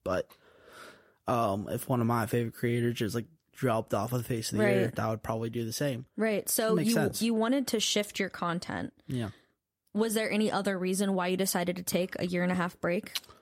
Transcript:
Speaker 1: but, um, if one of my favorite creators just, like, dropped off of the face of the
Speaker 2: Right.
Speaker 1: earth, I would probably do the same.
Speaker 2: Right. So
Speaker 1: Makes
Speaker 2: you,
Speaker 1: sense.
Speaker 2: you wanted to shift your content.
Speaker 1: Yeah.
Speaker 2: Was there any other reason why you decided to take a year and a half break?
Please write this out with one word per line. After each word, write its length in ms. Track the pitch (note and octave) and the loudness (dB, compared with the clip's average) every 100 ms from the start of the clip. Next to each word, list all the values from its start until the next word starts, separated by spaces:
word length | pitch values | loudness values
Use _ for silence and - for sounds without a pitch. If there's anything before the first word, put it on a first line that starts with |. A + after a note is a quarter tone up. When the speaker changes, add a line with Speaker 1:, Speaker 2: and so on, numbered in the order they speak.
Speaker 1:
but, 260 | F#2 F#2 - - - - - - - - _ _ - | -2 -2 -2 -12 -20 -20 -20 -20 -20 -20 _ _ -2
um, 400 | A#2+ A2+ G2+ G2 | 0 2 0 -2
if 200 | A#2 - | -6 0
one 100 | B2 | 2
of 60 | A2+ | 2
my 180 | A#2 G#2+ | 2 2
favorite 280 | A#2+ A#2 - | 0 0 -2
creators 400 | A#2+ A#2+ A#2+ A#2+ | 0 2 0 0
just, 200 | A2 A#2+ | -2 -2
like, 100 | G#2 _ _ | -6 _ _
dropped 380 | - C3 A2+ - | -2 2 2 0
off 200 | G#2+ A2+ | -2 0
of 60 | B2 | -2
the 40 | |
face 280 | A#2 A#2 - | -2 -4 -2
of 80 | - | 2
the 40 | |
Speaker 2:
Right. 120 | G#2+ G2 | 4 4
Speaker 1:
earth, 220 | A2+ - | 2 0
I 100 | A2 | -2
would 140 | A2+ | -2
probably 260 | - A2+ A2+ | -2 -2 -2
do 160 | A#2 A2+ | -4 -4
the 80 | |
same. 320 | - D3 A#2+ - - | -2 -2 -2 -8 -2
Speaker 2:
Right. 320 | A3 G3+ - | 0 0 0
So 280 | - A3 A3 | 0 2 4
Speaker 1:
Makes 140 | G#3+ | 4
Speaker 2:
you, 40 | |
Speaker 1:
sense. 280 | A3+ - - | 2 2 0
Speaker 2:
you 100 | A3+ | 0
wanted 320 | A3 A3+ C#4 B3 | 2 2 2 0
to 120 | A3 | 0
shift 400 | - G#3 G#3 - | 2 0 -2 -2
your 100 | G3 | -4
content. 640 | - F3 E3+ - F2 - - - | -2 -2 -2 -4 -6 -6 -10 -6
Speaker 1:
Yeah. 220 | B2+ G#2+ - _ _ _ _ _ G#3 | -4 -4 -8 _ _ _ _ _ -2
Speaker 2:
Was 180 | A3+ | 0
there 160 | G#3+ A3 | 2 2
any 220 | G#3 G#3+ | 2 2
other 260 | G3 G3+ F#3 | 2 0 0
reason 380 | F#3 F#3+ G3+ F#3+ | 0 0 2 2
why 120 | F3+ | 0
you 100 | F#3 | 0
decided 380 | F#3+ F#3 F3 F3+ | 0 0 0 -2
to 40 | |
take 300 | F3+ F3 F#3 - | -2 0 0 -2
a 80 | F3+ | -2
year 160 | F3 | 0
and 80 | F3+ | 2
a 40 | F3+ | 2
half 240 | F3 - | -2 -2
break? 340 | E3+ F3+ - - - - | -2 -2 -4 -10 -12 -20